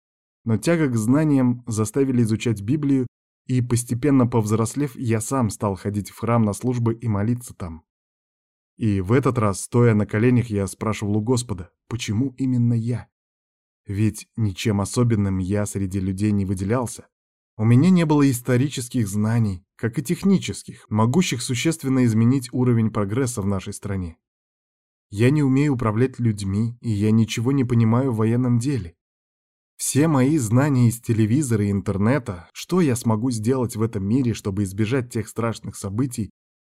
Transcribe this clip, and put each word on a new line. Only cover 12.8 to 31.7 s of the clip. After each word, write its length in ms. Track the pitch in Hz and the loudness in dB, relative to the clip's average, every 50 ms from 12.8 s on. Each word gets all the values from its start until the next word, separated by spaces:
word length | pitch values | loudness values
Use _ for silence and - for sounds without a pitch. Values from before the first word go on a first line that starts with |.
| 110 117 123 117 - - _ _ _ _ _ _ _ _ _ _ _ _ _ _ _ | 0 -2 -4 -6 -8 -12 _ _ _ _ _ _ _ _ _ _ _ _ _ _ _
Ведь 420 | - 101 98 110 107 104 - - - _ | -6 -2 0 0 0 0 -4 -10 -12 _
ничем 440 | - 110 104 90 - - 117 104 101 | -2 -2 -2 -2 -2 -2 0 0 0
особенным 600 | 98 95 - 123 123 120 117 104 101 98 95 95 | -2 -2 0 0 2 2 2 2 0 0 0 -2
я 260 | 92 90 101 104 104 | -2 -2 -2 -2 -2
среди 340 | 98 - 98 98 92 92 101 | -4 -4 -6 -6 -4 -4 -4
людей 320 | 92 95 95 95 104 107 | -2 -4 -2 -2 0 0
не 140 | 104 101 98 | 0 0 0
выделялся. 640 | 92 101 92 98 95 113 131 123 110 - - - _ _ _ _ _ _ _ _ _ _ - | -2 -2 -2 -2 -2 -2 -2 -2 -4 -8 -12 -18 _ _ _ _ _ _ _ _ _ _ 0
У 80 | 107 | 2
меня 240 | 113 120 123 151 185 | 4 6 6 6 6
не 160 | 190 175 170 | 6 4 4
было 240 | 151 156 147 143 139 | 4 4 4 4 4
исторических 800 | 127 123 - - 127 123 131 147 - 139 123 - - 127 113 95 | 2 0 0 0 2 2 2 0 -2 -6 -8 -4 -2 -2 -2 -2
знаний, 580 | 95 104 104 110 113 120 113 104 95 87 - _ _ | -2 -2 0 0 2 2 0 0 -2 -6 -10 _ _
как 240 | _ - 113 - - | _ -6 -4 -4 -4
и 40 | 131 | -4
технических, 880 | - 180 - - 196 196 175 - - 98 - - - - - - - | -4 -4 0 2 2 2 2 0 -4 -8 -10 -12 -16 -20 -20 -10 -4
могущих 520 | 110 107 110 117 127 180 180 - - 117 | 0 2 2 2 4 2 2 0 -2 -4
существенно 640 | - - 131 120 127 165 160 - - 135 131 131 127 | -4 -4 -4 -2 0 -2 -2 -2 -2 0 2 2 2
изменить 440 | 117 107 110 113 117 131 139 127 - - | 4 4 4 4 4 2 2 0 -4 -4
уровень 380 | 131 127 123 120 117 110 110 | -2 0 2 2 2 0 0
прогресса 500 | 104 113 104 98 104 127 139 120 - - | 0 -2 -4 -2 -2 -2 -2 -2 -2 -4
в 40 | 95 | -2
нашей 280 | 98 101 95 - 107 101 | -2 -2 -4 -6 -8 -12
стране. 440 | - - 98 98 95 90 85 80 _ _ _ _ _ _ _ _ _ _ _ _ _ _ _ _ _ _ _ | -12 -10 -8 -6 -6 -8 -8 -12 _ _ _ _ _ _ _ _ _ _ _ _ _ _ _ _ _ _ _
Я 200 | - 98 113 127 | -2 0 2 2
не 140 | 147 151 147 | 4 2 2
умею 300 | 135 131 135 147 151 139 | 2 2 2 2 2 0
управлять 460 | 120 120 113 104 110 127 131 127 - | 0 -2 -2 0 2 0 0 0 -2
людьми, 580 | 120 113 107 101 101 98 98 104 113 117 120 - | -2 -2 -2 -2 -4 -2 -2 -2 -2 -4 -6 -6
и 100 | - 120 | -6 -4
я 220 | 107 101 101 107 | -2 0 2 4
ничего 400 | 107 110 110 107 - - 113 123 | 4 4 2 2 0 -2 -2 0
не 140 | 143 139 131 | 0 0 0
понимаю 480 | 123 123 117 117 110 113 120 139 139 117 | 2 2 2 4 4 4 2 2 0 0
в 40 | 107 | 0
военном 420 | 110 110 117 120 127 123 120 117 | 0 0 0 0 2 2 2 0
деле. 360 | 117 139 147 117 87 85 - _ _ _ _ _ _ _ _ _ _ _ _ _ _ _ _ | 0 0 -2 -4 -6 -8 -14 _ _ _ _ _ _ _ _ _ _ _ _ _ _ _ _
Все 320 | - - - - 127 151 165 | -8 -6 -2 0 2 2 4
мои 300 | 151 131 123 135 156 160 | 4 4 4 4 2 2
знания 520 | 120 104 110 123 139 156 139 123 123 113 | 2 2 2 4 4 4 4 4 4 4
из 120 | 101 - | 2 0
телевизора 640 | - - 113 107 113 101 117 139 156 123 117 104 104 | -2 -2 0 2 2 2 2 0 0 0 0 0 0
и 60 | 101 | 0